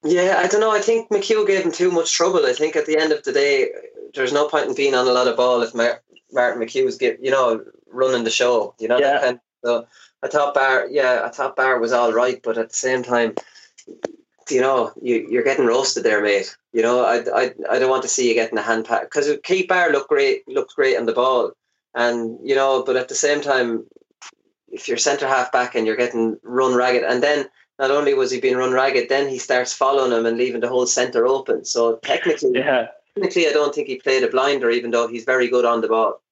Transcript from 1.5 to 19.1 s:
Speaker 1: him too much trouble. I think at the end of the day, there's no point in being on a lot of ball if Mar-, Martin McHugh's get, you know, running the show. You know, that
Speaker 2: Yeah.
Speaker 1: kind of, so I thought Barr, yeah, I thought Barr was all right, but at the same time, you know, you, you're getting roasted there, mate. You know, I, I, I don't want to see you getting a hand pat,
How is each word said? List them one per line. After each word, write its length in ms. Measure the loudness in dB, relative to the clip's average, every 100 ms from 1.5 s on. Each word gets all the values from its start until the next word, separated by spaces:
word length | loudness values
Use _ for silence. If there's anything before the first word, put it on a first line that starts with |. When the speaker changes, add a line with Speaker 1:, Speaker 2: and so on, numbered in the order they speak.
| 0
Speaker 1:
him 80 | 0
too 200 | 0 0
much 200 | 0 0
trouble. 320 | 0 0 2 0
I 80 |
think 220 | 0 -2 -2
at 100 | 0
the 100 | 0
end 140 | 0
of 120 | -2
the 80 | 0
day, 400 | 0 2 2 0 -4 -18 -18 -16 -4
there's 180 | -2
no 140 | 0 0
point 200 | 0 -2
in 80 | -2
being 200 | 0 2
on 120 | 2
a 40 |
lot 160 | 2 2
of 100 | 2
ball 240 | 2 2
if 140 | 0 0
Mar-, 260 | -2 -2 _ -20 _
Martin 300 | 0 0 0
McHugh's 360 | -6 0 -2 0
get, 260 | -2 -2
you 60 | -2
know, 320 | 0 2 0 -6 _ _
running 320 | -2 0 0
the 80 | -2
show. 420 | 0 2 2 -2 -6
You 80 | -2
know, 120 | 2
that 140 | 2 2
Speaker 2:
Yeah. 40 |
Speaker 1:
kind 140 | 0 -4
of, 60 | _ _
so 240 | -2 -2 -4 _ -20 _
I 40 | -4
thought 280 | 0 0 2
Barr, 320 | 2 0 0
yeah, 320 | 0 2 0
I 60 | -2
thought 260 | -4 -6 -2
Barr 220 | 0 0
was 120 | 0
all 200 | 2 2
right, 280 | 2 0 -2
but 140 | -4 -4
at 120 | -4
the 60 | -4
same 280 | -2 -2
time, 320 | 0 0 0 -4 -14 -20 -20 _ -20 -14 -14 -14 _ _ -4
you 100 | 0
know, 320 | 2 2 -2 -6
you, 260 | -2 -2 0
you're 140 | -2
getting 220 | 0 2 2
roasted 360 | 2 0 0
there, 180 | 0 2
mate. 340 | 2 0 -2 -12 _
You 80 | -2
know, 240 | 2 2 2
I, 180 | 0 2 2
I, 140 | 0 -4 -4
I 100 | 0
don't 100 | 2
want 120 | 0
to 60 | -2
see 180 | 0 2
you 60 |
getting 240 | 2 0 -2
a 40 |
hand 240 | -2 -2 0
pat, 240 | -4 -2